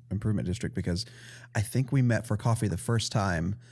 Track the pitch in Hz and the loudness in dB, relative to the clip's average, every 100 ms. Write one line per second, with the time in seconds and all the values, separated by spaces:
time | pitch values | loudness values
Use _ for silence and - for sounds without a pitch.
0 | - 98 110 101 64 90 - - 90 90 | -6 -2 0 0 0 -2 -4 -4 -2 -2
1 | - - - - - - 104 - 135 139 | -4 -14 -20 -20 -6 -4 0 0 2 2
2 | 123 110 - 104 120 117 104 90 - 117 | 4 2 0 0 2 2 2 0 0 0
3 | - 113 98 85 85 107 - | 2 2 2 2 0 -4 -10